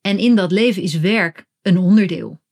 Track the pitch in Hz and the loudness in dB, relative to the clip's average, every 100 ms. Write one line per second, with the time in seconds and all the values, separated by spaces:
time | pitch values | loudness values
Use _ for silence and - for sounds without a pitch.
0 | 196 202 240 226 180 185 247 190 170 156 | -4 0 2 2 2 0 0 -2 -6 -4
1 | 175 220 170 - _ _ 196 180 180 214 | -2 -2 -4 -8 _ _ 0 0 4 2
2 | 190 160 - 160 _ | 2 -4 -12 -16 _